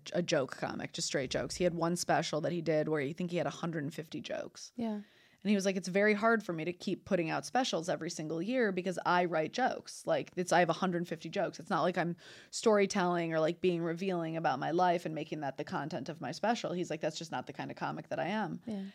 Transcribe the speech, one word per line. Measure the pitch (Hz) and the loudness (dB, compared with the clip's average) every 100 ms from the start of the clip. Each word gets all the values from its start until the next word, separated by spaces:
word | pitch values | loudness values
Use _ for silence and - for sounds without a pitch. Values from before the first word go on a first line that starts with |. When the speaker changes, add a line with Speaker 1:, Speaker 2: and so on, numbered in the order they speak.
| - | -4
Speaker 1:
a | 180 | -2
joke | 175 160 135 - | 2 2 0 -4
comic, | - - - | -6 -6 -6
just | - - | -4 -2
straight | 156 127 | -2 -2
jokes. | 143 131 - | -2 -4 0
He | |
had | 180 | 0
one | 170 165 175 | 2 0 0
special | - 151 160 151 | 2 2 2 0
that | 156 | 0
he | 175 | -2
did | 160 156 151 | 2 2 2
where | 156 | 0
you | 139 | 0
think | 170 175 | -2 -2
he | 175 | -2
had | - | -2
a | |
hundred | - 175 160 | -4 -4 -4
and | 143 | -4
fifty | 160 160 151 | -6 -10 -10
jokes. | - - - - - - | -6 -6 -8 -12 -14 -6
Speaker 2:
Yeah. | 226 | -4
Speaker 1:
And | 208 208 _ _ _ 196 | -6 -10 _ _ _ 2
he | |
was | 202 | 4
like, | 190 190 | 4 0
"It's | 180 | 0
very | 190 214 | 4 4
hard | 202 226 226 | 6 4 4
for | 202 | 2
me | 165 160 | -2 -2
to | |
keep | 175 - 170 | -4 -4 -4
putting | - 185 160 | 0 0 2
out | 147 - | -2 0
specials | 254 262 175 175 | 0 2 0 -2
every | 151 165 | -2 -4
single | 175 156 165 | -6 -4 -4
year | 196 254 220 | 0 2 2
because | 185 185 175 156 | 0 -2 -2 2
I | 180 180 | 4 4
write | 165 156 | 2 0
jokes. | - 254 - - - | 0 0 0 -8 -10
Like, | - 156 147 - | 0 0 0 -4
it's, | 180 | 2
I | 175 | 4
have | 170 | 4
a | |
hundred | 160 185 170 175 | 2 0 0 -2
fifty | 165 165 | -6 -6
jokes. | 196 160 156 | -2 -2 -4
It's | 165 | -2
not | 165 | 2
like | 180 180 | 2 2
I'm | 170 170 - - - | 0 -2 -10 -20 -12
storytelling | - 233 208 196 208 180 175 165 | 0 4 6 4 2 2 2 2
or, | 160 | 2
like, | 160 170 | 2 4
being | 180 170 | 2 2
revealing | 170 165 196 175 160 165 | 0 -2 -2 0 -2 -2
about | 156 135 | -2 -2
my | 147 | 0
life | 165 180 175 175 | 4 4 4 0
and | |
making | 156 160 160 | -6 -6 -4
that | 139 - | -6 -6
the | |
content | 151 160 147 151 - | -6 -4 -4 -6 -8
of | 156 | -8
my | 131 | -8
special." | 160 202 240 - | -2 0 0 0
He's | 180 170 | -2 -2
like, | 151 | -2
"That's | 156 - | -2 -4
just | 165 | -6
not | 131 - | -6 -6
the | |
kind | 143 139 | -8 -8
of | 147 | -4
comic | 139 156 - | -6 -6 -6
that | 143 | -4
I | 156 | -2
am." | 214 175 175 - | -2 -2 -6 -6
Speaker 2:
Yeah. | 208 196 | -8 -8